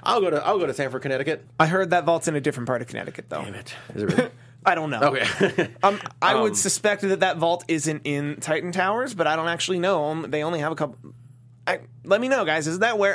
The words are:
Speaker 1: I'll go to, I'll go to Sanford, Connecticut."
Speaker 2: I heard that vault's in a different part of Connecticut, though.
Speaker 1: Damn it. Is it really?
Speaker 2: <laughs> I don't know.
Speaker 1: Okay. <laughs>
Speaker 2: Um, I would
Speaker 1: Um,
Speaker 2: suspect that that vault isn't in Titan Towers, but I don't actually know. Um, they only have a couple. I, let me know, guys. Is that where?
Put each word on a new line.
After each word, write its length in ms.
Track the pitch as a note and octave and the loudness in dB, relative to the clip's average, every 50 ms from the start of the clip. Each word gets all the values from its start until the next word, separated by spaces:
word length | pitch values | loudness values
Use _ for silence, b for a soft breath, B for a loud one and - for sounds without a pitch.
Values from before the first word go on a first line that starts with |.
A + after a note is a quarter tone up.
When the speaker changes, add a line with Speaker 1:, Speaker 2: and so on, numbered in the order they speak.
Speaker 1:
I'll 180 | B - A#3 A#3 | B 0 2 2
go 80 | G3 F3 | 2 2
to, 140 | D#3 D3 - | 2 2 2
I'll 140 | F3 G#3 G3 | 2 2 2
go 80 | F3 | 2
to 60 | C#3 B2+ | 0 0
Sanford, 280 | - C#3 C3 B2 B2+ | -2 -2 -2 -4 -4
Connecticut." 420 | - C#3 C3+ C3 C#3 D#3+ D3+ - - - - - | -2 -2 -2 0 0 -2 -2 -4 -6 -12 2 2
Speaker 2:
I 60 | D#3+ | 4
heard 240 | D#3 F3 F#3 F#3+ E3+ | 4 4 2 2 4
that 140 | F3 F3 D3+ | 2 2 4
vault's 220 | E3 E3 D#3+ - | 4 2 2 2
in 100 | E3+ D#3 | 0 -2
a 40 | D3 | 0
different 260 | B2+ D3+ - B2+ A#2+ A#2+ | 0 -2 -2 -2 -2 -2
part 120 | B2+ A#2 | -2 -4
of 80 | B2 A#2+ | -4 -6
Connecticut, 380 | B2 A2+ F#2+ - - - - - | -8 -10 -10 -10 -12 -14 -12 -8
though. 140 | E2 D2+ - | -8 -8 -8
Speaker 1:
Damn 100 | - - | -8 -12
it. 200 | - - - - - - - - | -14 -14 -16 -18 -18 -18 -14 -6
Is 80 | - | -4
it 40 | - F#2+ F2+ | -2 2 2
really? 140 | A#3+ B3 - B | 2 2 0 B
Speaker 2:
<laughs> 60 | B B B B B - | B B B B B 2
I 80 | G3 F3 | 2 2
don't 140 | E3 D#3 D3+ | 2 0 -2
know. 140 | C3 A2+ | 0 2
Speaker 1:
Okay. 680 | C#3 D3 C3+ B2+ A2 - - - G3 F3 - - D#3+ - - | 2 2 2 2 0 0 0 0 0 0 2 0 -2 -2 -2
<laughs> 60 | - | 2
Speaker 2:
Um, 180 | - G3+ G3+ G3+ - - - - | 2 2 2 2 -6 -12 -4 0
I 140 | - F#3 A3 B3 | 2 2 4 4
would 120 | A3+ G#3+ | 2 2
Speaker 1:
Um, 20 | G#3 | 0
Speaker 2:
suspect 480 | - - G3 - - - G#3 G#3 G3+ | 0 0 0 -2 0 0 0 0 2
that 180 | G3+ G3 F#3+ E3+ | 0 -2 2 2
that 160 | F#3 F#3 D#3 | 2 0 2
vault 280 | E3 D#3+ E3+ F3 F3 - - | 2 2 0 0 0 0 -2
isn't 320 | E3 D#3 C#3+ D#3+ D3+ D3+ - | -2 0 0 -2 -4 -4 -4
in 320 | D3 C#3+ C#3+ D3 D3 D3+ - | -4 -2 -2 -2 -4 -6 -6
Titan 320 | - D#3+ D#3 D#3 E3 F3+ | -4 -2 -2 -2 -2 -2
Towers, 400 | E3+ F#3+ F3+ F#3+ G#3 A#3+ B3+ B3+ | -2 0 0 0 0 -2 -2 -4
but 140 | A3+ F3 E3 | -2 0 0
I 100 | D3+ D#3 | 2 2
don't 120 | D#3+ D#3+ E3+ | 0 0 -2
actually 300 | E3+ D#3+ - - F#3+ F3 | -2 -2 -2 -2 -2 0
know. 260 | E3+ F#3+ G3 D#3+ D3 | 2 2 2 2 0
Um, 200 | D3+ D#3 E3 D3+ - | 0 -2 -4 -4 -4
they 120 | D3 D3+ | -4 -2
only 180 | D3+ D#3+ F3 D#3 | -2 -2 -2 -2
have 120 | D3 D#3 | -2 -4
a 20 | D#3+ | -2
couple. 380 | D3 D#3 C#3 - - - - - - - - - - - - - _ - | -2 -4 -6 -6 -12 -18 -20 -20 -20 -20 -20 -20 -20 -20 -20 -20 _ -4
I, 140 | - F#3 - - - - - - | -4 -4 -4 -6 -14 -20 -18 0
let 140 | D#3 F#3+ G#3+ | 0 2 2
me 100 | B3 C4 | 2 2
know, 180 | C4+ B3+ G3+ | 2 2 2
guys. 200 | D#3 D#3 D#3+ D3 | 2 0 0 0
Is 120 | D#3+ E3 F#3 | -2 0 2
that 200 | G#3+ A#3 A#3 G#3 | 2 2 2 2
where? 160 | G3 G3+ | 2 2